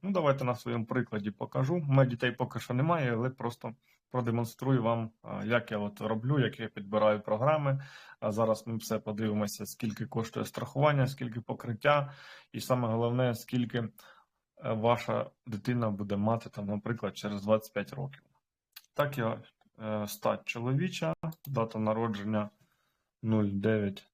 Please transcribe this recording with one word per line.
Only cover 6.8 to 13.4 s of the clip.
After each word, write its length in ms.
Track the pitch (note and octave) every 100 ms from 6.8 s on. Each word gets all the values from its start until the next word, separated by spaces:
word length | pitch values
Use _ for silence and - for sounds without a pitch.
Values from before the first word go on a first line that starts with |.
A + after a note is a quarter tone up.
| G2 G#2 G#2+ G#2
програми. 640 | G#2 G#2+ C3+ D#3 C#3+ C3+ - - - -
А 120 | A2
зараз 340 | G#2+ A2 A2 -
ми 100 | A2+
все 220 | - A2
подивимося, 680 | A2 G#2+ A2 G#2 G#2 - G#2
скільки 400 | - A2+ G#2 A2
коштує 400 | A2+ A2 A2+ G#2+
страхування, 600 | - A#2 C#3 D3+ C#3+ C3
скільки 340 | - B2 A#2
покриття, 720 | - C3+ B2 A2 C#3+ D3 C#3 - - - -
і 80 | -
саме 280 | - B2+ A#2+
головне, 460 | A2+ A#2 B2 B2+
скільки, 440 | A2+